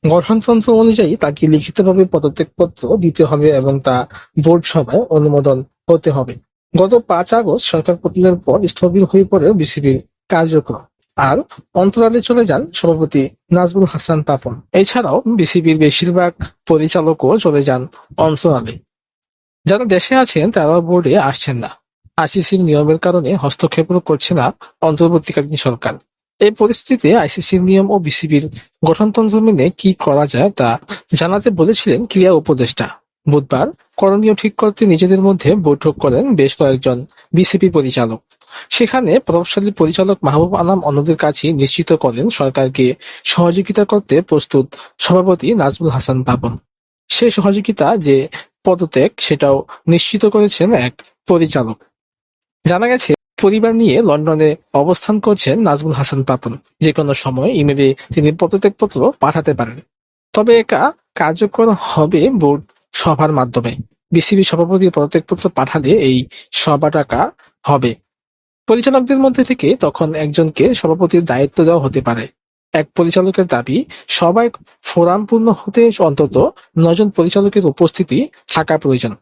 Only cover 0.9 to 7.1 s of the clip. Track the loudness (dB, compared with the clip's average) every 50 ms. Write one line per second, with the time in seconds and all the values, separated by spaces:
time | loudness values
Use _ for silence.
0.9 | 4 2 2 0 0 -2 -2 -4 -2 0 0 2 2 0 0 -4 -2 0 0 2
1.9 | 4 2 2 2 0 -2 -2 -2 -4 -4 -8 -8 _ -2 -2 -2 -2 _ -4 -2
2.9 | -2 0 0 -2 2 2 0 0 2 2 2 2 2 2 0 0 -2 -2 -2 -2
3.9 | -2 -2 -4 -6 -12 -20 -20 _ _ 0 2 2 2 2 0 -2 -2 -2 -2 0
4.9 | -2 -2 -2 0 0 2 2 2 2 2 2 2 0 0 -2 _ _ _ _ 0
5.9 | 0 2 2 -2 -2 -2 -4 -6 -8 -18 _ _ _ _ _ _ _ 0 2 4
6.9 | 2 0 2 _